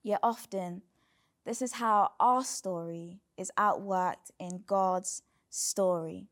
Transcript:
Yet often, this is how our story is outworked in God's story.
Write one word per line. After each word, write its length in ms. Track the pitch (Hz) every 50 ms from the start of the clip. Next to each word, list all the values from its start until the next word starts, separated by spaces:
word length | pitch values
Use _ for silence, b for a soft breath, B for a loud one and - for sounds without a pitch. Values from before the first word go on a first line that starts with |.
Yet 180 | _ 214 202 202
often, 600 | - 233 226 - - _ 196 190 180 175 175 190 - _ _ _ _ _ _ _ _ _ _ _ _
this 180 | - 233 -
is 100 | 262 233 -
how 380 | 233 240 226 208 208 196 - - _
our 240 | - 240 254 254
story 800 | 262 - - - - 190 180 170 170 170 170 165 170 170 180 202 _ _ _
is 160 | - 190 190 -
outworked 720 | - 208 208 - - 196 196 190 185 180 180 - - _ - _ _
in 260 | 180 180 180 180 208
God's 560 | - 202 196 190 185 185 185 196 - - - _ _ _ _ _ _
story. 800 | - - - - - 208 196 185 180 170 165 160 175 185 196 _